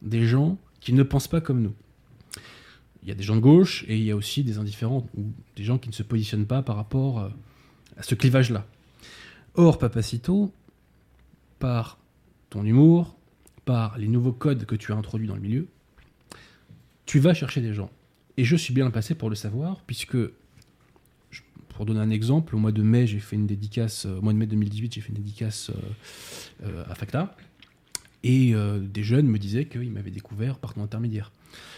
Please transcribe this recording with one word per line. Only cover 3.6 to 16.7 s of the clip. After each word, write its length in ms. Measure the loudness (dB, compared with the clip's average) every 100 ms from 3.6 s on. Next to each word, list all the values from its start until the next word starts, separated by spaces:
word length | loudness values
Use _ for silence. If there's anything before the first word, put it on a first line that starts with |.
| 6 0 -4
et 100 | -2
il 60 |
y 80 | 0
a 60 | -2
aussi 260 | -2 -4
des 160 | -2 -2
indifférents 480 | -6 -4 -4 -2 -4 -8
ou 140 | -8 -10 -16
des 80 | -8
gens 160 | -2 -2
qui 100 | -4
ne 60 |
se 80 | -10
positionnent 440 | -4 -2 -2 -2 -2
pas 160 | -2
par 140 | -2 -6
rapport, 440 | -2 -2 0 -2
euh, 80 | -6 -10 -18 _ _ _ _ -12
à 60 |
ce 140 | -4 2
clivage-là. 500 | 4 6 4 0 -6 _ _ _ -20 -20 -20 -20 _
Or, 240 | 4 6 6
Papacito, 760 | 2 0 -2 -4 0 0 0 -4 _ _ _ _ _ _ _ _ _ -6
par 360 | -2 -2 -4 -10 _ _ _ _ _
ton 140 | -4
humour, 500 | 4 8 8 8 2 -8 _ _ _ _ -2
par 320 | -2 -2 -4
les 100 | 0
nouveaux 240 | 2 0
codes 320 | 0 0 -2
que 100 | -2
tu 160 | -6 -4
as 20 | -6
introduits 300 | -4 -6 -6
dans 80 |
le 80 | -6
milieu, 260 | -4 -4 -4 _ _ _ _ _ -20 -20 -20 _ _